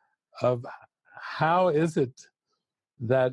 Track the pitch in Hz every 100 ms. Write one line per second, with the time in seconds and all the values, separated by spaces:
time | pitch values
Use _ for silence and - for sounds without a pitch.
0 | _ _ _ - 123 123 123 - - _
1 | _ - - - 160 180 185 151 165 160
2 | 123 - - _ _ _ _ _ _ -
3 | 113 131 127